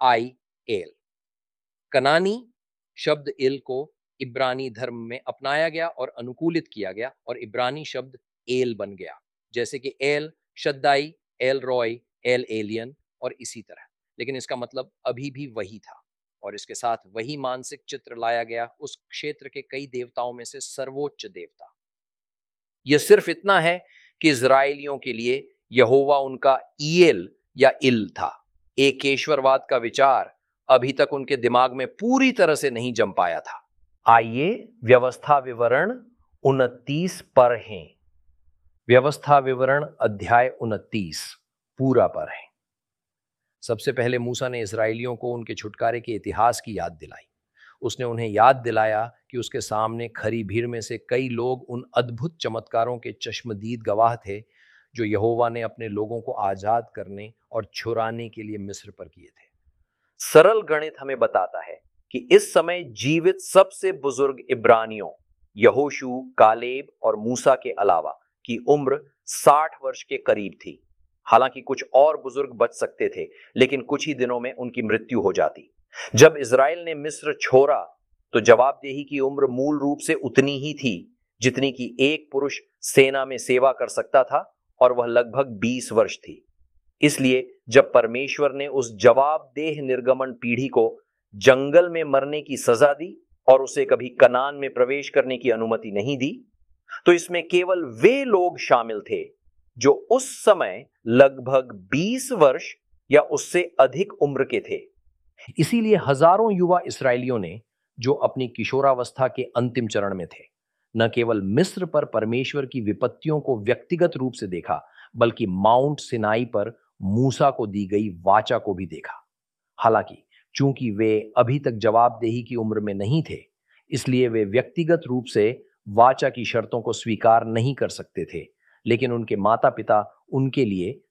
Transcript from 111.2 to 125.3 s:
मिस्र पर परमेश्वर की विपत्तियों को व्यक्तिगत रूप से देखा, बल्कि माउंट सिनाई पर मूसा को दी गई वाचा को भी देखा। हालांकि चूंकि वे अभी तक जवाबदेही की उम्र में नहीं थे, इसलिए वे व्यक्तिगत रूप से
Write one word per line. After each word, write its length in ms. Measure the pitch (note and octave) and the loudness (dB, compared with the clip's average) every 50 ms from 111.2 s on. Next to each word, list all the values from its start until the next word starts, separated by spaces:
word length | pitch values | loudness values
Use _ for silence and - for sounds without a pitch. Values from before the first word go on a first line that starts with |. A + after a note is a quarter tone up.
| A#2 A2+ A2+ G#2 | 0 0 0 -2
मिस्र 440 | G2 F#2+ G2+ C3+ F#3 F#3+ - G3 F3+ | -2 0 2 2 2 0 -2 -6 -8
पर 200 | D#3+ - D3+ C#3+ | -2 -2 -2 -2
परमेश्वर 600 | - - A2 G#2+ A2 A#2 B2+ C3+ B2+ - D3 C#3 | -2 -2 -2 -2 -2 -2 -4 -4 -4 -6 -6 -8
की 160 | B2+ - C3 | -6 -8 -6
विपत्तियों 580 | A2 G2+ G#2 - - A#2+ A#2 _ - D#3 D3+ D3+ | -4 -4 -2 -2 -4 -4 -4 _ -4 -4 -2 -2
को 240 | C#3+ - C3 A2 G2+ | -2 -2 -4 -2 -2
व्यक्तिगत 480 | A2 A#2+ - - _ F3 E3 F3 - - | -2 -2 -2 -2 _ -2 0 0 0 0
रूप 180 | - B2+ B2+ A#2+ | -2 -6 -6 -6
से 140 | - A2+ G2 | -8 -10 -8
देखा, 400 | F2+ E2+ - - E2+ D2 - _ _ - - _ - | -8 -8 -6 -6 -6 -6 -6 _ _ -20 -20 _ -2
बल्कि 300 | A#2 A#2+ A#2 A2+ - A#2 | 0 0 0 0 -2 -4
माउंट 540 | G2 F2+ F#2+ G2 A2 A#2 B2+ C3+ D3 D3+ - | -4 -2 0 2 4 4 4 4 2 -2 -6
सिनाई 460 | - - - A#2 G#2+ G#2 A2 A#2 B2 | -8 -8 -6 -4 -2 0 0 0 -2
पर 340 | A#2+ - G#2+ G2+ A2+ A2+ _ _ _ _ _ | -2 -4 -4 -4 -4 -8 _ _ _ _ _
मूसा 480 | G2 F#2+ G2+ A2+ C3 C3+ - - D3+ C#3 | -4 -2 0 2 2 0 2 2 2 2
को 180 | C3 - A#2+ G#2 | 2 0 -4 -6
दी 180 | F#2+ G2+ G2+ | -4 -6 -4
गई 240 | F#2 G#2 G2+ G#2+ G#2+ F2+ E2+ | -2 -2 -2 -2 -2 -6 -2
वाचा 360 | E2+ F#2+ G2 G#2+ G#2+ - B2+ A2 | 2 4 4 4 4 2 -2 -2
को 160 | - - F#2+ | -2 -4 -6
भी 120 | F2 F#2+ | -6 -8
देखा। 420 | E2 D#2+ D2+ - - - - _ _ _ _ _ _ _ _ _ _ _ - | -10 -10 -14 -14 -16 -18 -20 _ _ _ _ _ _ _ _ _ _ _ 0
हालांकि 480 | - A#2 A2+ G#2 F#2+ - - - _ _ _ _ _ _ - | 2 2 2 2 0 -4 -10 -20 _ _ _ _ _ _ -4
चूंकि 360 | - C3+ C#3 C3 - C3 A#2 | -2 0 0 0 -2 -4 -6
वे 400 | G2+ G2 A2 A2 A2 G#2+ G#2 A2 - B2 | -2 0 0 2 2 0 -2 0 0 2
अभी 220 | B2 A#2 C3+ D3 | 2 2 0 -2
तक 120 | - C#3 | -2 -4
जवाबदेही 720 | A#2 G#2+ G#2+ A2 G#2+ A2+ A#2+ A#2+ A#2+ A2+ A#2+ A2+ A2+ B2 A#2 | -4 -2 0 2 4 4 4 2 2 -2 -4 -4 -4 -4 -6
की 120 | A2 B2 | -6 -6
उम्र 240 | A#2 A2 A2 G#2+ G#2+ | -6 -4 -4 -4 -4
में 140 | G#2 G#2 G2 | -4 -4 -4
नहीं 300 | G2 G2+ G#2 C#3 E3 D3+ - | -4 -2 0 0 0 0 -2
थे, 80 | F#2+ - - _ _ _ _ _ _ _ _ _ | -8 -14 -14 _ _ _ _ _ _ _ _ _
इसलिए 380 | - A#2+ - - B2+ B2+ B2+ A#2+ | -8 -6 -2 -2 0 2 2 2
वे 180 | A2+ A2+ G#2+ | 2 0 -2
व्यक्तिगत 560 | G2 G2 B2 B2+ - - - E3+ D#3 E3+ E3 E3 - | 0 0 -2 -2 -2 -4 -4 0 0 0 -2 -2 -4
रूप 180 | B2+ B2+ A2+ | -6 -6 -6
से 400 | - | -2